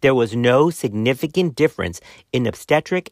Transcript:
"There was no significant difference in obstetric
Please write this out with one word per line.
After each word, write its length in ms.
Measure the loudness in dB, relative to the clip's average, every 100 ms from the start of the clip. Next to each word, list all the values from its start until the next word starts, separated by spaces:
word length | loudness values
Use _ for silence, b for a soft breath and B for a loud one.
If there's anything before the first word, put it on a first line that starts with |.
"There 120 | 2
was 220 | 2 0 0
no 340 | 2 4 2
significant 840 | 0 -6 -2 -2 -2 -2 -2 -2 0
difference 440 | -2 -2 -8 -10 B B _
in 140 | -4 -4
obstetric 640 | -6 -2 -2 -2 -6 -6